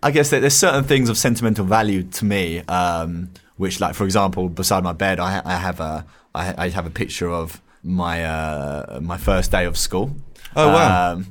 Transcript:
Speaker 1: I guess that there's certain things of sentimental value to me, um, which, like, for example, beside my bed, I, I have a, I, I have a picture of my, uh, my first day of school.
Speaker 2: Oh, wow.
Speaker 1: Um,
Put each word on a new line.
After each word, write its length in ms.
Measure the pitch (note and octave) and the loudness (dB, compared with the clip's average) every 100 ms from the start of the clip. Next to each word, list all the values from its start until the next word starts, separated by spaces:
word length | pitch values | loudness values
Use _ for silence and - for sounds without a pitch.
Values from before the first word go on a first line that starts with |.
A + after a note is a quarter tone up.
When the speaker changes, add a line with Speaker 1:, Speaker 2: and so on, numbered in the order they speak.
Speaker 1:
I 80 | D3 | 2
guess 200 | D3 C#3+ | 4 4
that 100 | C#3 | 4
there's 160 | C3+ C#3 | 4 4
certain 280 | F#3+ C#3 | 4 4
things 240 | C#3 C#3 A#2+ | 2 4 4
of 80 | A2 | 2
sentimental 480 | C3+ A#2 A#2 A2 | 2 2 2 0
value 380 | F#2+ A2 G#2+ G2 | 2 4 4 0
to 220 | F2+ - | -2 -2
me, 360 | G#2+ G2+ F2 E2 - | 0 0 0 -4 -2
um, 640 | F2+ F2+ E2+ E2 E2+ F2+ - _ - | 0 0 0 -2 -6 -8 -12 _ -6
which, 240 | F#2 F2+ | -4 -2
like, 140 | F2+ | -4
for 100 | - | 0
example, 440 | G2+ G2 G2 F#2 F#2 | 0 2 2 0 -4
beside 340 | E2+ F2+ G2 | -2 0 2
my 80 | F#2 | 0
bed, 280 | E2 F#2+ F2+ | 0 0 0
I, 200 | F2+ G2 | -2 -2
I 120 | - F2+ | -2 -4
have 240 | F#2 F2 | -4 -4
a, 240 | D#2+ D#2 - - _ | -6 -8 -10 -20 _
I, 320 | - F2+ - F2+ | -6 -6 -4 -4
I 20 | |
have 160 | F2 E2 | -4 -6
a 40 | |
picture 400 | D#2+ - - F2+ | -6 -6 -4 -4
of 320 | E2+ E2 - _ _ | -4 -6 -10 _ _
my, 420 | E2 F2+ F2 E2+ | -4 -2 -2 -2
uh, 760 | E2 D#2+ D#2+ D2+ C#2+ C#2+ - B1+ | -4 -4 -4 -4 -6 -8 -10 -10
my 160 | D#2+ F2 | -8 -4
first 340 | - F#2+ F2+ | 0 2 2
day 140 | G2 | 0
of 140 | F2 E2 | 0 -2
school. 360 | - F#2 A#2+ C#3+ - - - | -2 -2 -4 -6 -12 -16 -8
Speaker 2:
Oh, 140 | - D3+ | 2 6
wow. 440 | - D#3+ F#2 F2 | 6 4 4 2
Speaker 1:
Um, 140 | F2 F#2 | -2 -8